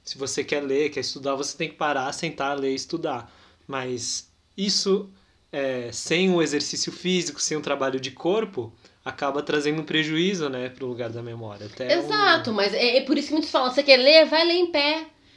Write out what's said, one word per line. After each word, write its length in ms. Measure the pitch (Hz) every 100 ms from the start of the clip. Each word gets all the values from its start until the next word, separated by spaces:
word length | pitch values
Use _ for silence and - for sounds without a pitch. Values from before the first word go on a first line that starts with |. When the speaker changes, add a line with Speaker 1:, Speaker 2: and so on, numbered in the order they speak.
Speaker 1:
se 120 | - 131
você 280 | 135 -
quer 160 | - 147
ler, 260 | 139 139 147
quer 100 | 139
estudar, 340 | 127 143 135
você 220 | 135 143 -
tem 120 | 160
que 60 |
parar, 380 | - 151 139 135
sentar, 440 | 151 165 - 139 143
ler 140 | 135
e 40 | 135
estudar. 520 | - 160 160 123 110 - - _ -
Mas 640 | 135 127 123 - - - _ _ -
isso, 540 | 202 - 196 196 - - _ _ _
é, 400 | 147 135 127 -
sem 380 | - - 165 190
um 100 | 170
exercício 520 | 151 147 - 135 -
físico, 480 | - 180 180 160 -
sem 140 | - 151
um 40 |
trabalho 380 | 147 139 135 131
de 140 | 131
corpo, 600 | - 170 214 208 131 110 - - _
acaba 380 | 131 - 143 143
trazendo 380 | 151 151 147 156
um 40 |
prejuízo, 640 | 151 156 156 160 185 190 143
né, 200 | 127 127
pro 180 | - 131
lugar 240 | 120 117
da 120 | 117
memória. 440 | 117 117 110 101 104
Até 260 | - - 339
Speaker 2:
Exato, 540 | 440 427 392 320 247
Speaker 1:
um 20 |
Speaker 2:
mas 180 | 208 202
é, 260 | 208 240 254
é 20 |
por 180 | 254 285
isso 100 | 285
que 40 |
muitos 180 | 302 302
falam: 180 | 302 254
você 140 | 285
quer 140 | 285 262
ler? 300 | 262 320 277
Vai 180 | 302 339
ler 80 |
em 120 | 349 349
pé. 360 | 294 294 320 320 _ _